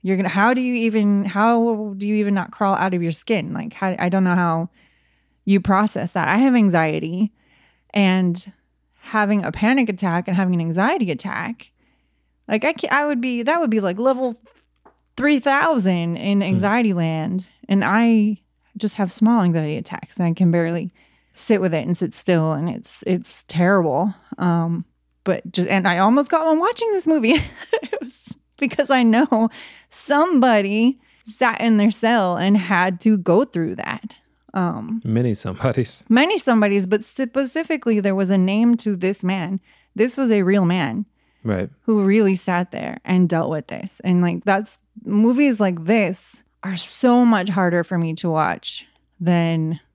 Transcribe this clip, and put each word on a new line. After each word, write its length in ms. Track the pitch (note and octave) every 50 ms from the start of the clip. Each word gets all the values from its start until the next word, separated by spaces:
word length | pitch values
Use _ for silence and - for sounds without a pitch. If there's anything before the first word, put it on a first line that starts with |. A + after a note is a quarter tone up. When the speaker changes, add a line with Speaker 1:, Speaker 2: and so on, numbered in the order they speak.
Speaker 1:
You're 140 | - F#3 F#3+
gonna, 140 | F#3 F#3+ F3+
how 240 | E3+ G3 G#3 A#3 B3+
do 80 | B3+
you 120 | B3+ B3 B3
even, 520 | A#3+ A3+ A3+ G#3+ A3 G#3 G#3 G3+ G3+ G3+
how 640 | G3 F3+ G3+ G#3+ A#3 A#3 A#3 A#3 A#3 A3+ G#3 G#3+ G#3 G3 F#3+
do 100 | G3+ G#3
you 60 | G#3+
even 160 | G#3+ G#3 G3+
not 200 | G3+ G3 F3+ -
crawl 220 | - - G#3 G3 G3
out 200 | - F3 F#3+ F#3
of 80 | F3+
your 100 | E3+ E3
skin? 400 | D#3 - - - A3+ G3 - -
Like, 220 | - - - - -
how, 200 | - G3 F#3+ F3+ -
I 100 | - F3+
don't 160 | F3+ F#3+ F#3+
know 100 | F3+ F3
how 360 | F3+ F3 E3+ E3 E3 E3 - _ _ _ _ _ _ _ _ _ _ _ _ _ _ _
you 160 | G3 G3 G3
process 520 | F3+ - F#3+ F#3+ G#3 G#3+ - - A2+ E3+
that. 140 | - F#3 E3 -
I 100 | F3 A3
have 160 | C4 C4+ B3
anxiety, 800 | A#3+ G#3+ G3 F3 E3 D#3+ D#3 D#3 D#3 D3+ D#3+ E3+ F3+ G#3+ G#3 _ _ _ _ _ _ _ _ _ _ _ _
and 640 | - G#3 G3 F#3 F#3 F#3+ F#3 F3+ E3+ F3+ - G3 _ _ _ _ _ _ _ _ _ _
having 440 | _ - - G#3+ G#3 G3+ G#3+ G3+ F3+
a 80 | -
panic 360 | E3+ - G#3+ A3 B3+ C#4 B3 A3
attack 360 | G3 F3+ G3+ F3+ E3 F3 F3+
and 100 | - F3+
having 180 | F#3 F#3+ F#3 F3+
an 60 | E3+
anxiety 500 | E3 E3 D#3+ F3+ G3 B3+ E4+ E4 A#3 F3
attack, 600 | D3+ - - F#3+ - A2+ - - A#3 _ - _ _ _ _ _ _ _ _ _ _ _ _ _ _ _ _ -
like, 160 | G#3 A3 A#3+
I 80 | D4
ca-, 160 | E4 - - -
I 140 | C#4+ C#4+ D4
would 140 | D4 D4 A#3+
be, 220 | A#3+ C4 A#3+ A#3+
that 180 | A#3 C4+ D#4+ E4+
would 80 | E4 A#3+
be, 100 | A3 A3
like, 180 | G3 F#3 F3+ G3+
level 380 | A#3+ C4 C4 B3 C4 B3 A3+ _ _ _ _ _ _ _ _ _ _ - _ _ _ _ _ -
three 200 | B3 D4 D4 C4
thousand 760 | - C#4+ C4+ C#4+ D#4 E4 D#4 B3 F#3 F#3+ F3+ F3 E3+ E3+ E3+
in 220 | - - G3+ G3+ G3+
Speaker 2:
Hmm. 40 | G3
Speaker 1:
anxiety 480 | F3 F#3+ F#3 G3 G3+ G#3+ B3 A#3 G#3+ F#3
land. 520 | F3 E3 E3 D#3+ D#3+ D#3 F3 F#3 F#3 F3+ _ _ _ - -
And 160 | G3 G3 G3
I 560 | - G3 A3 A#3 A#3 A3+ A3 G#3 G#3+ G#3 - _ _ _ _ _ _ _ G#3+
just 160 | - G3+ -
have 180 | - G3+ F3
small 300 | - - A3 A3 A#3+ A#3
anxiety 340 | F#3 F3+ E3 E3 D#3 D3+ D#3
attacks, 400 | D#3 - - - - - - -
and 100 | - F3
I 60 | E3+
can 180 | E3 - F#3+ E3+
barely 420 | E3+ E3+ E3 E3 E3+ E3+ F3 F3+ _ _ _ _ _ _ _ _ _
sit 260 | - - - A3 F#3+
with 140 | F#3+ F3+ E3
it 120 | D#3 B2+
and 80 | E3 F3
sit 180 | - F#3 D#3 -
still, 380 | - - - F3+ E3 D#3 D#3+
and 180 | D#3 C#3 D#3+ F3
it's, 340 | - - - - - - -
it's 380 | - F#3 F3 - - - - - -
terrible. 680 | - D#3+ F3 F3+ G3+ F#3+ E3+ D#3 B2+ C#3+ F3+ G#3 F#3 - _ _ - -
Um, 480 | F3+ F3+ E3+ E3+ E3 E3+ E3+ E3+ F3 _ _ _ _ _ _ _ _
but 260 | - F3 - - F3+
just, 160 | - F#3 F3 -
and 180 | G3 F#3+ F3+
I 120 | G3 F3 F3
almost 320 | F#3+ G#3+ B3 C#4+ C#4+ -
got 160 | - D#4+ D#4+
one 120 | D#4+ D#4 D#4
watching 320 | F4 A4+ A#4+ - A#4 A4+ G#4
this 120 | F#4 -
movie. 280 | D#4 D#4+ D4+ A3 A3+ E4
<laughs> 80 | D4+ - - - - - - - -
It 160 | - - - -
was 140 | - B3 - - - - - _ _ _ _ -
because 320 | C#4 B3 - - C#4+ -
I 120 | C#4+ B3+
know 460 | A#3+ A3+ A3 A#3 D4+ - B3 A3 A3+ A3+ - - - - - - _ _ - - -
somebody 920 | - D4 C#4+ D#4+ F#4 F4 C4 B3 B3+ A3+ G#3 G3 G3 G#3 G#3+ A#3 B3 C4+ _ _ _ _ _ _
sat 360 | A3 G#3+ - C4 A#3 A3+ -
in 160 | - A#3 A3
their 140 | G#3 G#3 A3+
cell 460 | G3+ - - A3+ A#3+ A3+ G3 F3+ F3
and 200 | - F3 G3 G3+
had 440 | G#3+ F3+ F3 G3+ F3 F3+ F#3+ F3+ F3
to 140 | - A3 G#3+
go 280 | G3 F3 - E3+ G#3 C#4
through 320 | - - E3+ E3 D#3 F2+
that. 400 | - - - - A3+ - A3 - _ _ _ _ _ _ _
Um, 480 | - F#3+ F3+ E3+ E3 - - - A3 A3+ -
Speaker 2:
Many 300 | A#2 A2 A#2 B2 A#2+ G#2
somebodies. 680 | - - F#2+ F#2 - - C3 A#2 - A#2+ - - - - _
Speaker 1:
Many 280 | A3 B3 D4 F4+ G#4+ F4
somebodies, 480 | - C4+ A#3 A3 G#3 G3+ G3+ G3+ F#3
but 180 | F#3 G#3+ G#3+ A3
specifically 960 | - - - C4 A#3+ - C4+ C#4 B3 - D#4+ E4 - D#4+ C4+ - A#3 A3+ G#3
there 140 | F#3+ G3+ F#3+
was 140 | F#3+ G3 F3+
a 80 | G3 F#3+
name 380 | F3+ F#3+ G3 G#3+ A#3 A#3+ A#3+ A#3
to 180 | - A3 G3+
this 260 | F3 F3+ F#3 G3+ -
man. 380 | - F3+ F#3+ F#3+ E3 E3+ F#3+ F#3+ _ _ _ _ _ _ _
This 220 | G3 A3 B3+ A#3+
was 140 | - C4+ A#3
a 100 | A3 G#3
real 220 | F#3 F3+ G3 G3+ F#3
man 420 | E3+ F3+ F#3 D3+ B2+ A2+ - G#3 _ _ _ _ _ _ _ -
Speaker 2:
Right. 260 | A2+ G2+ F#2 G2 C3 - _
Speaker 1:
who 200 | _ - A3 G#3
really 320 | G3 G3 G3+ A3 G#3+ F#3+ F#3+
sat 360 | F3+ - - F3+ F3 F3+ -
there 260 | - - - - - - _
and 240 | - F#3 F#3 F3+ D#3+
dealt 200 | F3 D#3+ E3 -
with 180 | D#3+ D3+ C#3+ -
this. 320 | - - - G3 - - -
And, 160 | F#3 F3+ F3
like, 240 | F3 F3 F3 F3 -
that's, 340 | G3+ F#3+ G3 G#3+ - - _ _ _ _ A3 -
movies 560 | - G3 G#3 A3 A#3 B3+ B3+ D4 C#4 A#3+ G#3
like 240 | G#3 F#3+ F3+ E3 D#3+
this 580 | E3+ A3+ A3+ G3+ E3 F#3 - - - - - _ _ _ _
are 140 | - G3 F#3+
so 480 | E3+ - - - - - B3 A#3+ B3 B3
much 240 | A#3 A3+ G3 F3+ G#3
harder 360 | F3 G3 F#3 F3 E3+ F3 E3
for 120 | - F#3
me 180 | E3+ E3+ D#3+ D#3
to 120 | - - E3+
watch 580 | D#3+ D#3 D#3 F2 F2 - - - - - - _ _ _ _ _ _ _
than 580 | F3 F3 F3 E3+ E3 E3 E3 D#3+ D#3+ D#3+ E3 D#3 _ _